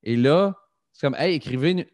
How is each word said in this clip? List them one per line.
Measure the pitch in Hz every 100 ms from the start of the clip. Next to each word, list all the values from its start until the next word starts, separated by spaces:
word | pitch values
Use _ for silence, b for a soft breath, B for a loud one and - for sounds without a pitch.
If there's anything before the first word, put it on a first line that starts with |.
Et | - 117
là, | 123 160 196 190 _ _ _
c'est | _ 143
comme, « | 135
Hey, | 170
écrivez | 165 - 127 147
une » | 180 -